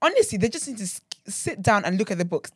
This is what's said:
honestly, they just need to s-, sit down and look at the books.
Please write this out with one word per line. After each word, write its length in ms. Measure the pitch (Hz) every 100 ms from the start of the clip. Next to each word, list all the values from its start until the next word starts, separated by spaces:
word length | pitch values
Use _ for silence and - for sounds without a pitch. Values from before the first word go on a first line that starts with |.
honestly, 340 | 302 494 - 208
they 140 | 226
just 180 | 320 285
need 80 | 226
to 60 |
s-, 180 | 185 - - - -
sit 360 | - - 208
down 240 | 196 208 175
and 100 | 185
look 140 | 220
at 80 | 175
the 80 | 175
books. 240 | 165 -